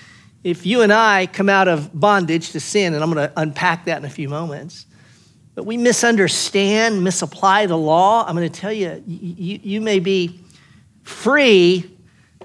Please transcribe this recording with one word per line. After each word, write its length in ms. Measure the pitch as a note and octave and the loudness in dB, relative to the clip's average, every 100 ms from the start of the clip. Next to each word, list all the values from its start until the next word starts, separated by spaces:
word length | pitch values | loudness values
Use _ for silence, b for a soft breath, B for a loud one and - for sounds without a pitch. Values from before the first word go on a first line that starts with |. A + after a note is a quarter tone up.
| B B B B | B B B B
if 220 | F3+ F3 F3 | -6 -6 -2
you 160 | A#3+ | 2
and 100 | G#3+ | 4
I 340 | G#3+ A3 G3 F3+ | 4 4 2 -2
come 220 | - G3 | -2 0
out 200 | G3 F#3 | 2 2
of 300 | D#3 D3+ D#3 | 0 -4 0
bondage 520 | G#3 G3+ E3 E3 - | 2 2 0 -4 -4
to 100 | D#3 | -12
sin, 340 | - G#3 F3+ | -6 -2 -2
and 80 | D3+ | -2
I'm 100 | D#3+ | -2
gonna 200 | D#3 D3+ E3+ | -2 -4 -4
unpack 480 | D#3 C3+ F3+ E3+ F3 | -6 -2 -2 -2 -4
that 120 | D3 | -8
in 60 | |
a 60 | C#3+ | -8
few 180 | - C#3 | -10 -10
moments, 580 | D3 E3+ C#3+ D3+ - - b b b b b _ | -8 -8 -10 -14 -20 -20 b b b b b _
but 100 | - | -12
we 120 | G3 A#3 | -8 0
misunderstand, 1300 | A#3+ - A#3+ A3+ F3 - - G3 G3 G#3+ A3+ G3+ | 0 2 2 2 2 0 -2 0 2 2 0 0
misapply 600 | F#3 F3 D#3+ - G3 G3+ G3+ | -2 -2 -6 -2 2 2 2
the 120 | E3 | 0
law, 460 | D3+ E3 G3 A3+ G3 | 2 4 4 2 0
I'm 80 | |
gonna 140 | E3+ E3+ | -4 -4
tell 240 | - G3 | -6 -8
you, 160 | A3 F3 | -6 -6
y-, 140 | - - | -8 -14
y-, 540 | E3 F3 F3 F3+ G#3 | -12 -12 -10 -10 -10
you 180 | G3 G#3+ | -6 -6
may 180 | A3 G3 | 0 0
be 420 | F3+ F#3+ F3 - b b b b b _ | 0 -2 -2 -8 b b b b b _
free, 880 | - - A3+ D4 C4 F#3+ F3 F#3 F3 - _ b b b | -20 -6 0 4 6 6 6 2 -4 -18 _ b b b